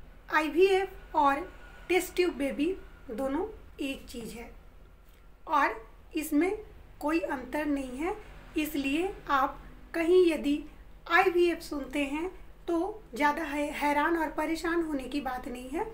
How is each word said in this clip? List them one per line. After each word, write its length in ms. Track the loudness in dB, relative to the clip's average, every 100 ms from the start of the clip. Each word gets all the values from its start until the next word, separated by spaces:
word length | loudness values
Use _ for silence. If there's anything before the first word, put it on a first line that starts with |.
| -18 -18 -2
आईवीएफ़ 800 | 0 2 6 6 6 2 -6 -2 4
और 300 | 4 2 -2 -12 -18 -16 0
टेस्ट 280 | 0 2 0
ट्यूब 180 | 0 0
बेबी 380 | -2 0 -2 -2 -8 -18 -10
दोनों 340 | -6 -2 -2 -4 -8 -18 -8
एक 240 | -8 -8 -10
चीज़ 280 | -12 -12
है 160 | -12 -14 -18 -20 -20 -20 -20 -20 -20 -20 -18 0
और 320 | 2 2 0 -12 -20 -8 -6
इसमें 360 | 0 2 2 0 -8 -18 -20 -6
कोई 200 | -2 0
अंतर 460 | 0 -4 -4 -2 0
नहीं 280 | -2 -2 -4
है। 180 | -4 -4 -10 -16 -6 -4
इसलिए 560 | -2 -2 0 0 0 -4 0
आप 320 | 2 2 -2 -16 -18 -8
कहीं 320 | -2 6 6 6
यदि 360 | 4 0 -2 -4 -16 -20 -18 2
आईवीएफ़ 500 | 4 6 6 4 2
सुनते 380 | -4 -6 -4 -2
हैं 280 | -2 -2 -4 -8 -16 -12 -2
तो 360 | -2 -2 -6 -12
ज़्यादा 280 | 2 2 2
है-, 260 | -2 -2 -4
हैरान 440 | 0 2 4 4 2
और 120 | 0
परेशान 520 | -2 -2 -2 0 0
होने 220 | 0 -4
की 160 | -4 -4
बात 260 | -4 -6 -8
नहीं 200 | -10 -6
है। 160 | -4 -4